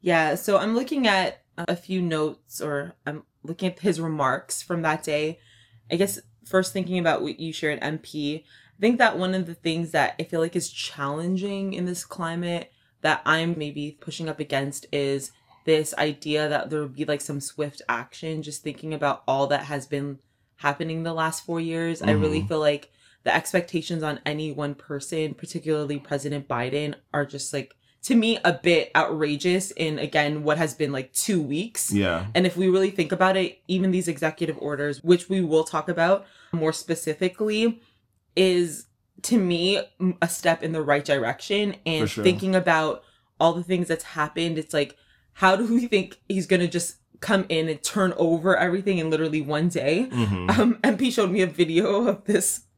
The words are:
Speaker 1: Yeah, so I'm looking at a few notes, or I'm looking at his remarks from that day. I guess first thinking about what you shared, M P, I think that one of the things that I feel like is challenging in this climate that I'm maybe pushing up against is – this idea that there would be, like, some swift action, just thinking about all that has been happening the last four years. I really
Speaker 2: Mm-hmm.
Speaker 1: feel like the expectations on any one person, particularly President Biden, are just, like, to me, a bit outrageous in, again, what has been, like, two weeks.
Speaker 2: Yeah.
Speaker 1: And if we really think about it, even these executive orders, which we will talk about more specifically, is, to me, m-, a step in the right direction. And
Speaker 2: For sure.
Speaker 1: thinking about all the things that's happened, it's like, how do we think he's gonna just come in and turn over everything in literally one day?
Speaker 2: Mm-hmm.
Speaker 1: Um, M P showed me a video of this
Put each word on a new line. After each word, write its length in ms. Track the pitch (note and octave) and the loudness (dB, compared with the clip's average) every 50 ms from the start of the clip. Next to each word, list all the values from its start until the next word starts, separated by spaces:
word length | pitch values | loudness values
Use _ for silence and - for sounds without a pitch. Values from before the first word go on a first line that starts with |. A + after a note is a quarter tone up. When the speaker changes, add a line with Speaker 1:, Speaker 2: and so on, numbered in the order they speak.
Speaker 1:
Yeah, 340 | - F3 E3+ E3 D#3+ D#3 C#3+ | 0 2 2 4 4 2 0
so 220 | F3 - - G3+ F#3+ | -2 0 2 2 2
I'm 180 | D#3+ G#3+ A3+ | 4 2 0
looking 320 | A#3 C4+ C4 D#4+ C#4 B3+ A3 | 0 -2 -2 -2 0 2 4
at 360 | G3+ F#3+ F#3 - - - _ _ _ - | 4 4 2 0 -4 -8 _ _ _ -12
a 180 | E3+ - F3+ | -4 -4 -4
few 260 | F3 - - F#3+ F#3 | -4 -4 -4 -2 0
notes, 600 | F3+ E3+ D#3+ D#3 D3+ D#3 D3 - _ _ - - | 0 0 0 0 0 -2 -2 -6 _ _ -12 -8
or 340 | - D3+ D3 C#3+ C#3+ E3+ - _ _ | -6 -4 -4 -4 -4 -6 -12 _ _
I'm 180 | C#3+ D3 D3+ - _ _ _ _ | -8 -8 -8 -12 _ _ _ _
looking 260 | C#3+ E3+ - G3 F3+ | -12 -8 -4 -4 -4
at 80 | F3 - | -4 -2
his 200 | - G#3 F3 D#3 | 0 0 0 0
remarks 640 | E3 E3 D#3 D3+ C#3+ C3 B2 C#3 - - - - | -2 -4 -2 0 0 0 0 -2 -4 -8 -10 -10
from 200 | - - F3+ E3+ D#3+ | -6 -4 -4 -2 0
that 200 | D#3+ D3+ D#3 - | 0 -2 -2 -2
day. 360 | - D3+ D3 D3+ D#3 D#3+ - _ _ _ _ _ _ _ - _ - | -2 -2 0 0 -2 -4 -6 _ _ _ _ _ _ _ -20 _ -4
I 60 | - | 0
guess 240 | E3+ G3 F#3+ G3 - - _ _ _ _ | 0 0 0 -2 -8 -12 _ _ _ _
first 260 | - - F#3+ F#3 F#3 | 0 0 0 0 2
thinking 280 | - G3 F#3 E3+ F#3 F3+ | -2 -6 -4 -2 -2 0
about 220 | E3+ E3 D3+ - - | 2 2 2 2 0
what 160 | D3+ D#3+ - | -4 -6 -6
you 120 | D#3+ D#3+ | -8 -10
shared, 280 | D#3 - - D#3 D3 C3+ | -8 -4 -4 -4 -4 -2
M 160 | - D3 D#3 D#3 | -4 -6 -6 -6
P, 480 | D3+ - - D3+ D3 C#3+ D3+ D#3 D#3 _ _ - _ _ _ _ | -8 -10 -10 -6 -4 -4 -6 -6 -10 _ _ -20 _ _ _ _
I 20 | |
think 200 | G3 A3 B3 A#3 | 2 2 4 4
that 180 | B3+ A3+ - F3+ | 4 2 2 0
one 160 | F#3 F#3 F#3 | -2 0 0
of 140 | F#3+ F#3 E3 | -2 -2 -4
the 80 | E3+ | -8
things 360 | - _ E3+ D#3+ E3 E3+ D#3 | -6 _ -2 -2 -2 -2 0
that 240 | D#3+ D#3 C#3 - - - | 2 2 2 2 0 -4
I 40 | D#3+ | -8
feel 160 | - - E3 | -4 -2 -2
like 160 | E3 E3+ E3+ | -2 0 0
is 140 | F3+ E3+ - | -4 -4 -4
challenging 1040 | - - - - - - C#3+ C#3 C#3+ D#3 E3+ F3 F#3+ F#3 F#3 G3+ G3 G3 G3 G3 F#3 | -8 -10 -10 -10 -8 -6 -4 -4 -4 -2 -2 -2 -2 -2 -2 -4 -6 -4 -6 -6 -4
in 120 | - F3+ | -4 -4
this 200 | F3+ F3+ F3 - | -4 -4 -6 -8
climate 680 | - - - F3 E3 E3 E3+ F3 F3 E3+ E3+ - - _ _ _ _ _ _ | -12 -10 -8 -6 -6 -4 -4 -4 -4 -4 -6 -6 -10 _ _ _ _ _ _
that 200 | _ D#3 D3+ - - | _ 0 0 2 2
I'm 300 | - D#3 D#3+ E3 E3+ E3+ D#3+ | 2 2 2 2 0 -2 -4
maybe 400 | D3+ D3 C#3+ D3 D3 D3 D3 _ | -6 -8 -8 -8 -10 -10 -10 _
pushing 300 | - - D3 - E3 D#3+ | -14 -14 -10 -8 -8 -8
up 100 | D3+ - | -6 -6
against 460 | D3+ C#3 - C3+ C#3 C#3+ C#3 - - - | -6 -4 -2 -2 -2 -4 -6 -10 -12 -6
is – 400 | - C#3+ C#3+ C#3 C#3 C#3 C#3 - _ _ _ _ _ _ _ | -4 -2 -2 0 -2 -4 -4 -8 _ _ _ _ _ _ _
this 280 | - D#3+ D#3 D#3 D3+ - - | 2 2 2 2 -2 -2 -2
idea 500 | D3+ D#3 D3 D3 - D#3 D3+ D3+ D3+ D3+ | -2 -2 -2 -6 -6 -4 -2 0 0 0
that 220 | D3 C#3 - - | 0 -2 -2 -2
there 120 | D3+ D3+ | -4 -6
would 140 | D3 C#3 B2+ | -6 -6 -6
be, 100 | C3+ D3+ | -8 -4
like, 160 | D3+ D3+ C#3+ | -4 -4 -4
some 180 | - - D3+ C#3+ | -4 -6 -8 -8
swift 400 | C3+ - - - D3+ C#3+ - - - - | -8 -10 -6 -6 -6 -6 -6 -12 -6 -6
action, 540 | A#2+ A#2 A#2+ - - - - D#3+ D#3+ D#3 D3+ | -4 -4 -6 -10 -16 -12 -10 -8 -8 -8 -8
just 200 | D3+ C#3+ - - | -10 -12 -10 -10
thinking 300 | D3+ C#3+ - - D#3 D#3 | -10 -10 -10 -10 -8 -6
about 300 | D3 D3 C#3+ C3+ - - - | -2 0 -2 -2 -2 -2 -2
all 200 | C3+ C3+ C#3 C3+ | 0 0 2 2
that 160 | D3 C#3 - | 0 -2 -2
has 220 | C#3+ D3 C#3 C3+ - | -4 -8 -8 -6 -4
been 320 | D3 C#3+ C#3 C#3+ C#3 C3+ _ _ _ _ _ _ _ _ | -6 -6 -4 -6 -10 -12 _ _ _ _ _ _ _ _
happening 460 | - D3 C#3+ - E3 D#3+ D#3+ D#3+ E3 | -2 -2 -2 -2 -4 -6 -4 -4 -4
the 100 | E3+ E3 | -4 -4
last 300 | D#3+ D#3+ D#3+ D#3+ - - | -2 -2 -2 -4 -6 -8
four 140 | - E3+ E3 | -6 -4 -4
years. 420 | E3 E3 E3 E3 E3 E3 E3 - | -2 -2 -2 -2 -2 -2 -4 -2
I 100 | - - | 0 0
really 280 | - - G2 - D3+ - | 2 2 2 2 0 0
Speaker 2:
Mm-hmm. 80 | F#2+ G#2 | -2 -2
Speaker 1:
feel 120 | E3 D#3 | -2 2
like 320 | D3+ D3 D3 C#3+ - - _ _ _ _ _ _ _ | 2 2 0 0 -4 -14 _ _ _ _ _ _ _
the 120 | E3 E3+ | 2 2
expectations 680 | E3 D#3+ - - F#3 F3 F3 - E3+ D3+ - F3 D#3+ D#3 | 2 0 0 -2 -2 -2 0 -4 -4 -4 -4 -6 -4 -4
on 160 | D3+ D3 C#3+ - | -4 -6 -4 -6
any 260 | C#3+ D3+ D3+ D#3 D#3 | -6 -4 -4 -6 -6
one 240 | C#3+ C#3 D3 C#3+ C#3+ | -6 -4 -6 -6 -6
person, 580 | C#3 - - D3+ C#3+ C#3 - - D#3+ D#3 D#3 C#3+ | -8 -10 -10 -10 -8 -8 -6 -4 -4 -4 -4 -4
particularly 640 | - - - - E3+ E3+ D#3 D#3 D3+ D3+ C#3 D3 C#3+ | -8 -12 -10 -10 -8 -2 -2 -2 0 0 -2 -4 -6
President 480 | C#3 - C#3+ C#3+ C3+ D3 D3+ C#3+ C#3 _ | -4 -4 -6 -4 -4 -4 -6 -6 -4 _
Biden, 480 | C3 A#2+ A#2+ B2+ C3+ D3 D3+ D3 D3 - _ _ - | -4 -2 -2 -2 -2 -2 -2 -2 -6 -8 _ _ -2
are 120 | D3 C#3+ | -2 -2
just, 260 | C#3 - C#3 - - | -2 -4 -10 -10 -6
like, 220 | - C#3 C3+ - - _ _ _ _ _ - | -6 -6 -6 -6 -14 _ _ _ _ _ -2
to 120 | - C4+ | 4 4
me, 220 | A#3 A3 A3+ A3+ - - | 6 6 4 2 2 2
a 80 | - E3+ | 0 0
bit 360 | - - E3+ E3+ D#3+ C#3 - - | 2 2 4 4 4 4 2 2
outrageous 760 | D3 D#3+ - - D#3 D#3 D3 D3 C#3+ - F3+ F3+ F#3+ F#3 - | 2 2 2 0 0 0 0 0 0 0 2 2 2 0 -2
in, 280 | - - D#3+ D#3+ D#3 D3+ | -4 -4 -2 -2 -2 -2
again, 440 | C3+ D3 - D#3 D3 D3 D3+ D3+ D3 | -4 0 2 2 2 2 0 -2 0
what 140 | D3+ D3+ D3+ | 0 2 2
has 160 | E3 D#3 - | 2 -2 0
been, 200 | - D#3 C#3 C#3 | -2 -2 -2 -2
like, 180 | C3 B2+ - | -4 -6 -6
two 300 | _ - - - G#3 F3 | _ -4 -2 0 0 0
weeks. 500 | D3+ C3 C#3 D#3 G3 A#3 - - - - | 0 0 -2 -4 -4 -4 -6 -6 -4 0
Speaker 2:
Yeah. 360 | - G2+ G2+ F#2 E2 E2+ F#2 G#2 A2 | 2 2 2 2 2 0 -2 0 2
Speaker 1:
And 120 | F3 F#3 | 2 2
if 100 | F#3 F3 | 2 2
we 140 | E3+ F#3+ F#3 | 2 2 4
really 220 | F3+ F#3+ F#3+ F#3+ | 4 4 2 2
think 200 | G3 - F3 D3 | 0 0 -2 -2
about 240 | F#3+ F3+ F#3+ F#3+ F#3+ | 2 2 2 2 4
it, 240 | F#3+ F#3 - - _ _ _ | 2 0 -2 -4 _ _ _
even 240 | F#3 F#3 F#3 F#3+ | 0 0 2 2
these 160 | F#3 F#3 F3+ F3 | 2 2 0 -2
executive 500 | E3 C3+ - D#3 D#3+ - E3+ D#3+ D#3 - | -4 -2 -2 -2 -2 -2 -4 -4 -4 -4
orders, 440 | - D3 D3 C#3 C#3+ D3 C#3+ - - | -6 -6 -4 -4 -4 -4 -4 -4 4
which 240 | E3 F3+ F3 F3 - | 4 4 4 4 0
we 140 | F#3+ F#3+ | 0 0
will 240 | F3+ D#3+ D#3 D#3+ D#3 | 2 4 4 2 2
talk 240 | - - D#3+ D#3 - | 2 -2 -4 -2 -2
about 360 | E3+ E3 E3 E3+ G3 G3 G3 - _ - - - - | 0 2 4 4 4 2 0 -8 _ -20 -16 -6 -4
more 180 | E3 D#3 D#3+ | 0 0 0
specifically, 1120 | D#3 - - - E3 E3 - - D3+ - F#3 F#3 F3+ - A3 G#3+ G#3+ G#3+ A3+ A#3 A3+ - _ _ _ _ _ _ _ _ _ _ _ - | 0 -2 -2 -4 -4 -4 -2 -6 -2 0 0 -2 0 0 -2 0 2 2 2 2 2 0 _ _ _ _ _ _ _ _ _ _ _ 4
is, 480 | F#3+ F#3+ F3+ F3+ F3 E3+ F3+ - - _ _ _ _ _ _ - - | 4 4 6 4 2 0 -2 -10 -16 _ _ _ _ _ _ -12 -2
to 140 | - A#3 A#3 | 2 4 4
me, 440 | F#3+ F3+ F3 E3+ E3+ F#3 G3+ - - - _ _ | 4 4 2 2 2 0 0 0 -2 -4 _ _
m-, 180 | F#3+ F#3 F3 - | 0 0 0 0
a 80 | - E3+ | -2 -2
step 340 | - - - F3 E3 E3+ - | -2 -2 0 0 0 2 0
in 80 | D#3+ | -4
the 100 | E3 D#3+ | -2 -2
right 220 | D#3 C#3 C#3+ C#3+ C#3+ | 2 2 2 2 4
direction. 720 | - D3 C#3 A#2 A2+ B2 - - - G3+ G3+ G#3 G3+ - - _ | 2 0 2 2 -2 -2 -4 -4 -4 -2 0 0 -2 -2 -4 _
And 180 | D#3+ D#3+ D#3 D#3 | -2 0 0 0
Speaker 2:
For 40 | - - | 0 -2
sure. 80 | - G#2 | 2 4
Speaker 1:
thinking 320 | F#3 F#3 - F#3+ F#3+ F#3 | 4 4 4 0 2 2
about 480 | F#3 F3 F3+ E3 D#3+ D#3 D3+ - - - _ _ _ _ _ _ _ | 2 4 4 2 4 2 0 -2 -4 -8 _ _ _ _ _ _ _
all 120 | E3 E3 E3 | 4 4 4
the 100 | E3+ F3 | 2 -2
things 240 | F3 F#3 F3 F3+ E3+ | -2 0 0 0 0
that's 140 | E3 D#3+ - | -2 -4 -4
happened, 540 | - - E3 D3+ D3+ - - E3+ E3+ E3 D#3 | -10 -4 -4 -4 -4 -2 -2 -2 -2 -2 -4
it's 160 | D3+ - - | -6 -2 0
like, 220 | D3+ C#3+ - - _ _ _ _ _ _ _ _ | 0 0 0 -4 _ _ _ _ _ _ _ _
how 220 | - F#3+ F#3+ F#3+ | 2 4 6 6
do 100 | G3 A#3+ A3 | 6 2 2
we 160 | A3+ A#3+ A#3+ A#3+ | 2 2 2 2
think 320 | - G3 F#3 - - _ _ _ | 2 0 0 0 -10 _ _ _
he's 200 | G#3 F#3+ F3 - | -2 -2 0 2
gonna 200 | F#3+ F3+ F3 E3+ | 2 2 2 2
just 280 | - F3 F3 - - _ _ _ _ - | 0 -2 -4 -4 -8 _ _ _ _ -14
come 260 | - - A3 G3 F3+ F#3+ | -2 0 2 2 2 2
in 200 | E3+ D#3+ D#3+ E3 | 0 0 0 0
and 120 | D#3 C#3+ - | -4 -4 -6
turn 300 | - - G#3+ F#3+ F#3 E3+ - | -4 0 2 2 2 2 2
over 380 | E3+ E3 E3 E3 D#3 F#3+ F#3+ - | 2 4 4 2 4 4 4 4
everything 400 | E3+ F3+ F3 G3 F#3+ G3+ G3 F3 | 4 2 2 0 0 0 0 0
in 100 | D#3+ D#3+ | 2 0
literally 320 | D#3+ D3+ D#3+ D#3+ D3+ D#3 | 2 2 2 0 0 -2
one 280 | D3 C3+ D3+ D3 D#3+ F3 | -2 0 0 2 2 2
day? 380 | E3+ E3 C#3 C#3 D#3 F3+ B3 C4 | 0 0 0 2 2 2 0 -2
Speaker 2:
Mm-hmm. 400 | - B2 A#2 G#2 G2+ F#2 F2+ F#2 G2+ G#2+ | 0 0 2 2 0 -2 0 2 4 4
Speaker 1:
Um, 180 | C#3 - A#3 - - | 4 4 2 2 2
M 140 | C4 A3+ F#3 | 0 2 2
P 140 | C4+ B3+ | 0 0
showed 200 | A#3+ - G#3+ F#3+ | 2 2 0 2
me 100 | F3 G#3+ | 2 2
a 60 | F#3 F3+ | 0 0
video 600 | D3 - F3 D#3+ E3 E3 G#3 F#3+ G3 G3+ A#3+ G3 | 2 0 0 2 4 2 2 2 2 2 2 2
of 180 | G3 - - | 0 -2 0
this 360 | - G#3 G#3+ F#3+ - - - - _ _ | 0 2 2 2 0 -4 -4 -10 _ _